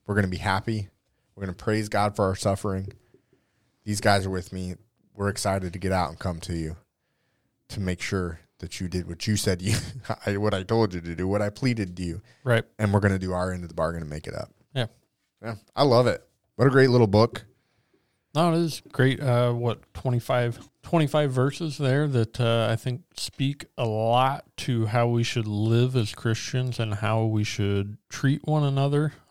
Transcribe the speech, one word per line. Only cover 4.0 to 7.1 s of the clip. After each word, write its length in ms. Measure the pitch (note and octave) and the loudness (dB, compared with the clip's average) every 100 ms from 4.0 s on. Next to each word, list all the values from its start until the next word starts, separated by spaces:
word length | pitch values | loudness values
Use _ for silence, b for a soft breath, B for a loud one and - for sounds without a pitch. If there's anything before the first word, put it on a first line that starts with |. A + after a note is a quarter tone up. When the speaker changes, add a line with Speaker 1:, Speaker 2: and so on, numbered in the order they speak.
Speaker 1:
guys 260 | G#2+ G2+ F#2+ | 2 4 2
are 40 | |
with 220 | F#2 F2+ | -4 -6
me. 220 | F#2+ F#2 F2+ _ _ _ | -8 -8 -10 _ _ _
We're 140 | - G2+ | -6 -4
excited 460 | F#2+ G2+ G2 F#2 | -2 -2 -2 -2
to 40 | F2+ | -6
get 140 | F#2 | -2
out 160 | F#2 E2+ | 0 -2
and 100 | - | -4
come 220 | G2 E2+ | -6 -6
to 140 | - E2+ | -6 -6
you 200 | D#2+ D#2+ _ _ _ | -6 -8 _ _ _